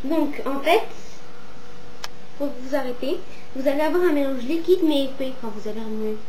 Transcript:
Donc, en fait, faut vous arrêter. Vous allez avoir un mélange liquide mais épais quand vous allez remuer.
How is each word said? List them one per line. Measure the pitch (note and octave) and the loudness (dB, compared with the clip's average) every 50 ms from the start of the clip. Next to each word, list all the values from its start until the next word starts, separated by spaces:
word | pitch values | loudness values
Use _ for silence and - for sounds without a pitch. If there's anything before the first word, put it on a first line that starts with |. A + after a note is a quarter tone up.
| - | 0
Donc, | C4+ D#4+ D#4+ D4 C#4 - - - | 0 2 2 2 2 0 0 -2
en | B3+ C#4 - | -2 -2 0
fait, | - D4+ F4 A4+ - - - - - - - - - - - - - - - - - - - - - - - - - - - - - - - - | 2 4 4 4 4 2 -2 -2 -2 -2 -2 -2 -2 -2 -2 -2 -2 -2 -2 -4 -2 -2 -2 -2 -2 -2 -2 -2 -2 -2 -2 -2 -2 -4 -2 -2
faut | C#4+ C#4 B3 B3 | -2 -2 -2 -2
vous | B3+ C4 C#4 | -2 -2 -2
arrêter. | C#4+ C4 B3+ B3 - - C4 E4+ F#4+ - - - - - - - | 0 0 0 -2 -2 -2 -2 -2 -2 -2 -4 -2 -2 -4 -4 -2
Vous | C4 C4 C#4+ | 0 2 2
allez | C4+ C#4+ | 2 2
avoir | D4+ D#4 D#4 F4+ F4+ | 2 2 2 4 4
un | F4 D4+ | 4 4
mélange | C#4+ C#4 C4+ C4+ B3+ A3+ | 4 2 2 0 0 0
liquide | B3+ D#4+ E4+ E4 E4+ F#4 F4+ E4+ | 0 0 0 4 4 4 4 6
mais | D#4 D4 C#4 C4+ | 4 4 4 2
épais | C4 - - C4+ C4 B3+ - | 0 0 -2 -2 -2 -2 -2
quand | A#3 A3 | -2 -2
vous | G3+ G#3+ F#3+ G#3+ | -2 -2 -2 -2
allez | G#3+ A3 | -2 -2
remuer. | A3+ A3 A3 G#3+ G#3+ G#3+ G#3+ G#3+ - | -2 -2 -2 -2 -2 -2 -2 -2 -4